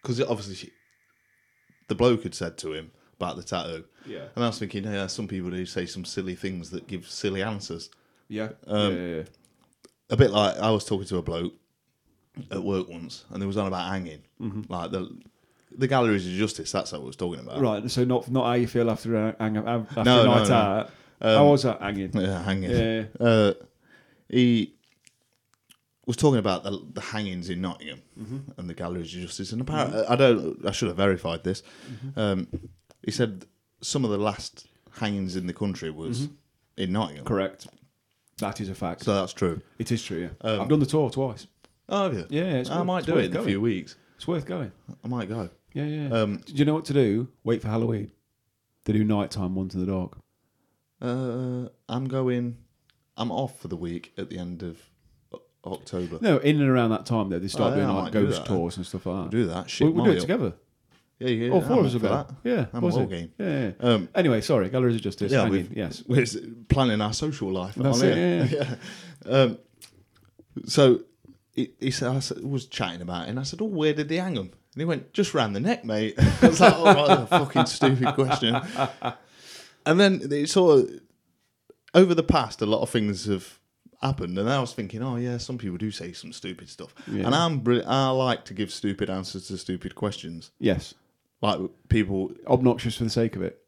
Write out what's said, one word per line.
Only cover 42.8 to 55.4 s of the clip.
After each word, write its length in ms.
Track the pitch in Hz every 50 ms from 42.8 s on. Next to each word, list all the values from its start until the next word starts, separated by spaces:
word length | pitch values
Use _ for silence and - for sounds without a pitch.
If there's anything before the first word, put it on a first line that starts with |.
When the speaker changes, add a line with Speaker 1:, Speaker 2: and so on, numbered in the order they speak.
| 175
Speaker 1:
might 120 | 180 185 180
Speaker 2:
it's 80 | 165 127
Speaker 1:
do 60 | 170
Speaker 2:
worth 80 | 160 107
Speaker 1:
it 20 |
in 60 | 90 90
a 20 |
Speaker 2:
going. 120 | 165 226 -
Speaker 1:
few 120 | 98 98
weeks. 360 | 107 120 107 92 76 - - _ _ _ _
Speaker 2:
It's 120 | _ - -
worth 180 | 170 165 139
going. 240 | - 92 92 139 98 - _ _ - - _ _
Speaker 1:
I 40 | 117
might 200 | 123 123 107 92
go. 220 | 110 117 98 85 - _ _ _ _
Speaker 2:
Yeah, 120 | 143 143
yeah. 240 | 151 151 156 147 139
Speaker 1:
Um, 280 | 120 113 110 104 101 - -
Speaker 2:
Do 60 | - 160
you 100 | 135 147
know 100 | 147 151
what 100 | 160 156
to 60 | - 135
do? 340 | 143 131 110 98 110 123 127 _ _ _
Wait 160 | 110 117 - -
for 60 | 107
Halloween. 440 | 107 113 113 117 113 104 104 110 _ _ _ _ _ _ _ _ _ _ _ _ _ _ _
They 80 | - 107
do 100 | 107 107
nighttime 500 | 107 107 104 101 - - 104 95 90 92
ones 180 | 92 95 92 92
in 60 | 95
the 60 | 90
dark. 320 | 92 98 95 90 - - - _ _ _ _ _ _ _ _ _ _ _ _ _ _ _ _
Speaker 1:
Uh, 680 | - 123 120 127 131 127 117 123 127 127 127 123 127 - _ _ _ -
I'm 180 | - 123 135 131
going, 480 | 131 135 131 127 123 123 120 120 120 120 - _ _ _ _ _ _ _ _ _ _
I'm 140 | - 117 120
off 300 | 82 113 135 131 135 -
for 80 | - 87
the 80 | 90
week 360 | 82 85 85 85 87 - - _ -
at 120 | 95 -
the 80 | 80 90
end 240 | 87 87 87 82 90
of 160 | 87 82 - - _ _ _ _ _ _ _ _ _ - -